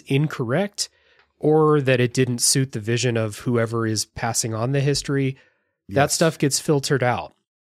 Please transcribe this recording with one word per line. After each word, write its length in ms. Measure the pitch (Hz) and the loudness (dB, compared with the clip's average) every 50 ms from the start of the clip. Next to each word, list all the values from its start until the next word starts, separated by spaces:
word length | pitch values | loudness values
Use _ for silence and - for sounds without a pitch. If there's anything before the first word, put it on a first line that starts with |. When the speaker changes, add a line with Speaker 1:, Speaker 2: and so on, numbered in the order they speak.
| - | -2
Speaker 1:
incorrect 800 | - 139 135 156 147 - - 127 110 131 175 202 196 - - - - _ _ _ _ _ _ _ _ _ - | -2 0 0 0 0 -2 -6 -4 -2 -2 -2 -2 -4 -6 -10 -10 -10 _ _ _ _ _ _ _ _ _ -2
or 420 | - 151 156 156 156 151 151 147 | 0 2 4 4 6 4 4 4
that 180 | 131 131 131 120 | 4 2 2 2
it 140 | 123 120 - | 2 0 2
didn't 260 | 131 131 127 120 117 | 0 0 0 0 -2
suit 320 | - - - 139 135 131 | 0 0 2 0 0 -2
the 80 | - 113 | -4 -8
vision 380 | 101 110 120 117 123 123 113 | -4 -2 -2 0 0 0 0
of 220 | 113 110 107 107 - | 0 -2 -4 -6 -6
whoever 460 | - 127 120 117 113 110 117 117 113 | -4 -2 0 0 0 0 -2 -2 -2
is 200 | 110 107 104 - | 0 -2 -2 -4
passing 480 | _ - - 123 113 113 - - 113 110 | _ -8 -6 -4 -4 -2 -2 -4 -4 -4
on 180 | 107 117 127 | -4 -2 -2
the 80 | 139 139 | 0 0
history, 560 | 135 147 139 139 - - 139 139 135 131 135 _ _ _ _ _ _ _ _ _ _ - | 0 0 -2 -2 -2 -2 -2 0 0 -2 -4 _ _ _ _ _ _ _ _ _ _ -2
that 140 | 95 139 143 | 0 2 2
Speaker 2:
Yes. 100 | 156 - | 2 2
Speaker 1:
stuff 240 | - 170 160 - | 0 0 0 0
gets 200 | - 156 139 - - | 0 -2 0 0 -2
filtered 440 | - - 151 139 131 - 147 123 123 | 0 0 0 0 2 0 0 0 0
out. 300 | 123 113 92 82 - _ _ _ _ _ _ _ _ | 0 -2 -2 -6 -10 _ _ _ _ _ _ _ _